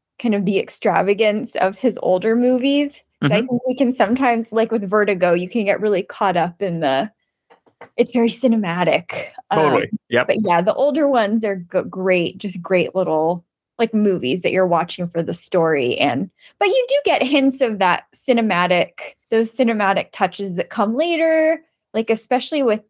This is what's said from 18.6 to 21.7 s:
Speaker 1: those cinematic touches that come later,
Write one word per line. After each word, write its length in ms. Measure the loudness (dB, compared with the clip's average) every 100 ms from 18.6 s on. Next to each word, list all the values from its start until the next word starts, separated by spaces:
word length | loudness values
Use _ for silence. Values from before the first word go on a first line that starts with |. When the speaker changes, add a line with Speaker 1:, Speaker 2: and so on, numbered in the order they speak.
| 2 2 0 -6 -18 -20 _
Speaker 1:
those 200 | 0 0
cinematic 580 | 0 0 2 0 0 -2
touches 440 | -2 -4 -2 -8 -6
that 140 | -6
come 260 | -2 -2 0
later, 680 | -2 0 2 2 2 0 -6